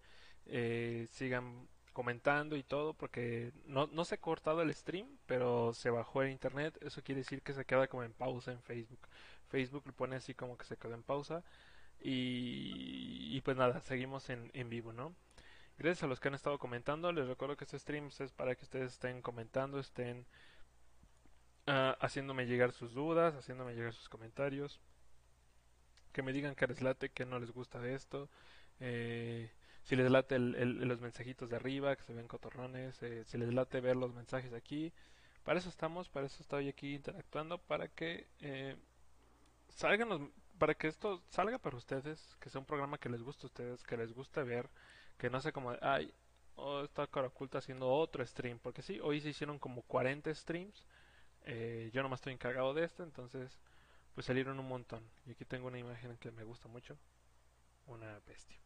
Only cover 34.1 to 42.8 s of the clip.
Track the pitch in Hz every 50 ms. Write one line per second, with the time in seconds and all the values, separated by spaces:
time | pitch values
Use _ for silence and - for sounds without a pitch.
34.1 | 120 120 120 - - 131 127 127 120 117 - - 147 147 156 165 - - - -
35.1 | - - - - - - - - 151 175 185 185 - - - 160 165 175 180 -
36.1 | - 143 135 139 - - 156 - - 143 143 139 135 - - 139 143 143 139 -
37.1 | - 196 143 - - 147 156 160 170 175 - - 151 160 170 160 - - 165 165
38.1 | 170 - - - - - - 147 135 135 135 135 135 - - - - - - -
39.1 | - - - - - - - - - - - - - - - 156 185 208 233 233
40.1 | 202 151 143 139 - - - - - - 160 151 156 - - 156 156 - - 214
41.1 | 196 175 - - - - 185 208 240 254 - 156 131 123 - - 135 135 135 151
42.1 | 156 156 - - - - - 131 - 135 135 - 151 143